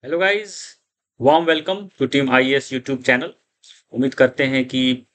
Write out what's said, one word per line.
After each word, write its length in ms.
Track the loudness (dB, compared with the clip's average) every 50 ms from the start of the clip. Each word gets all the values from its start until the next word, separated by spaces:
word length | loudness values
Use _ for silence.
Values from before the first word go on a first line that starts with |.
| _
Hello 140 | -6 -4 0
guys, 340 | 0 0 0 -2 -4 -10 -16 -18 -20 -20 -20 _ _ _ _ _ _ _ _ _
warm 260 | 2 4 4 4 4
welcome 320 | 2 0 0 0 -4 -6 -6 -6 -16
to 160 | _ _ -6
Team 220 | 0 0 0 0 2
I 100 | 2 2
A 160 | 2 2 0
S 100 | -2 -2 -4 -8
YouTube 260 | -8 -6 -6 -8 -4
channel। 300 | 0 0 0 0 0 -6 -12 _ _ _ _ _ _ -20 -20 _ _ _ -4
उम्मीद 220 | -2 -2 -2 2
करते 300 | 2 2 2 4 0 -2
हैं 200 | 0 0 -2 -2
कि 420 | -2 -2 -2 0 0 -2 -2 -6 _